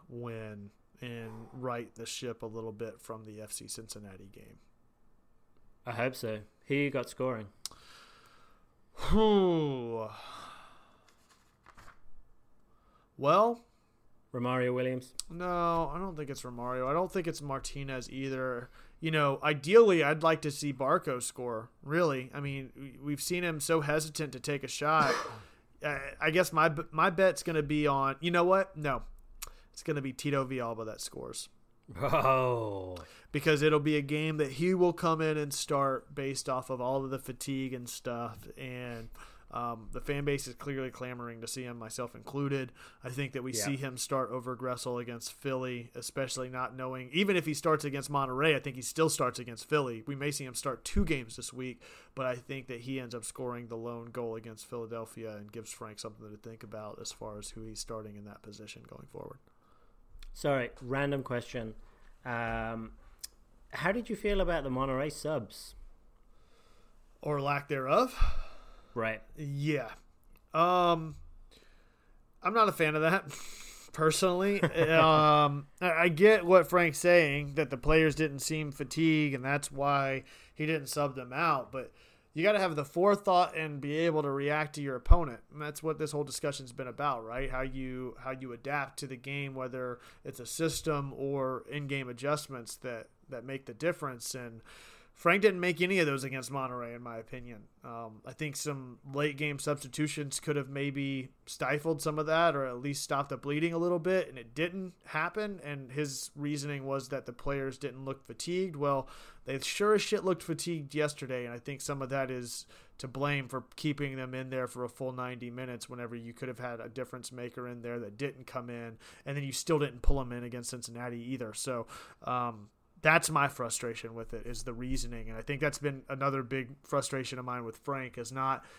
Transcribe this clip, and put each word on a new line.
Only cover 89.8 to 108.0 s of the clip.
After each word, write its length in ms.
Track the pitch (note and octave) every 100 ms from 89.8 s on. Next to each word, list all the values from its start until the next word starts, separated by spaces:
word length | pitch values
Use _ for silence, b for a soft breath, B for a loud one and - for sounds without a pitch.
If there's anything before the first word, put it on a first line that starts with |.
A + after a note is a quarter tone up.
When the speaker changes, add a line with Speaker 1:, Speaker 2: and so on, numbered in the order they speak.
| B2+ A#2+ B B
Speaker 1:
it's 160 | C#3+ C3
a 60 | A#2
system 640 | - E3 D3+ D#3+ D3 C#3 C3
or 500 | C#3 C#3 C3 B2+ -
in-game 400 | C#3+ C#3+ C#3 B2+
adjustments 640 | A#2+ C#3 D3+ C#3+ C3 A2+ -
that, 300 | C3 A#2 - _ -
that 140 | B2+ B2
make 200 | C3+ C3+
the 60 |
difference. 600 | A2 D#3+ E3+ D3 A#2+ - C3
And 260 | A#2+ A2+ B B B B B -
Frank 260 | E3 F#3+
didn't 180 | G#3 F#3
make 220 | F3+ E3
any 160 | F3+ F#3+
of 80 | D#3
those 180 | C#3
against 280 | C3+ C3+ A#2+
Monterrey, 440 | C3+ C3 B2 A#2+ A#2+
in 60 |
my 160 | A#2+ A2+
opinion. 460 | A2 B2+ B2 A2 - _
Um, 380 | B2 A#2 A2+ G#2+
I 100 | -
think 220 | A#2+ D3+ C#3+
some 440 | D3+ C#3 B2+ A#2+ C#3
late-game 460 | C3+ D3+ C#3 D3+ C#3+
substitutions 840 | - D3 C3 C#3 D3+ D#3 C#3+ -
could 160 | - D3
have 120 | C3+
maybe 600 | C#3 C#3+ C#3 C#3 C3+ C3 _ -
stifled 560 | - C3 D3 D#3 D#3+
some 160 | D#3+ D3+
of 80 | D3+
that 280 | D#3+ E3+ C#3+
or 120 | C3
at 120 | B2
least 220 | C#3 C#3
stopped 260 | - C#3 C#3+
the 80 | B2+
bleeding 360 | C3+ D3 E3
a 60 | E3
little 180 | F3 F3
bit, 320 | E3 F#3+ E3
and 80 | C3
it 160 | A2+
didn't 400 | A#2+ F3 F#3+ F#3 - -
happen, 540 | D#3 E3+ G#3+ G#3 F#3+
and 280 | C#3+ C#3+ C3
his 380 | C#3 D3 C3 - D3
reasoning 500 | D3 D3 C#3+ C#3+ C3+
was 240 | C3+ B2+
that 160 | C3+ A#2+
the 80 |
players 460 | A#2+ C#3+ C#3 C3+ B2+
didn't 260 | C#3 B2+